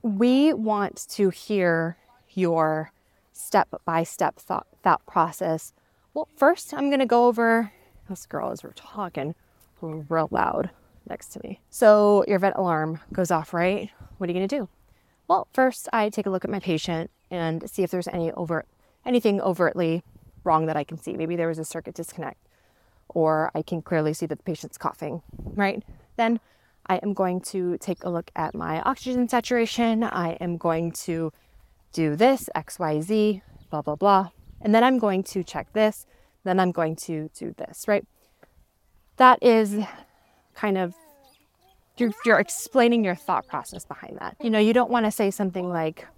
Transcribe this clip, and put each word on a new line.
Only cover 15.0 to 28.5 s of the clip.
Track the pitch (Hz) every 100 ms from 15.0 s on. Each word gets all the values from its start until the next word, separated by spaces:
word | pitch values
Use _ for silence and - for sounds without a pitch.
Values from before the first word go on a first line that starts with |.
| _ _ _
"Well, | 349 -
first | - 262 247 -
I | 233 214
take | 208 202
a |
look | 190
at | -
my | 196
patient | - 160 - 165 165 _ _
and | 180 165 160 -
see | -
if | 180
there's | 185 170
any | 180 165
overt, | - 165 165 - _ _ _ -
anything | 247 220 202
overtly | - 175 170 - 165 165 - - - -
wrong | 180 156 160
that | 156
I |
can | 143 160
see. | - -
Maybe | 160 175
there | 165
was | 160
a | 160
circuit | 165 - 156
disconnect, | 165 - 165 - _ _ _ _ _ _ _
or | 170 160 156 156 160
I |
can | 156 170
clearly | - 165 156
see | 156 165
that | 147
the |
patient's | - 156 - -
coughing," | - - 151 170 - -
right? | - - 196 202 - - _ -
Then | 226 226 _ _ _ _ -
I | 185
am | 208
going | 196 185 185
to | - 196 180 175
take | - 175
a | -
look | 170 - -
at | 160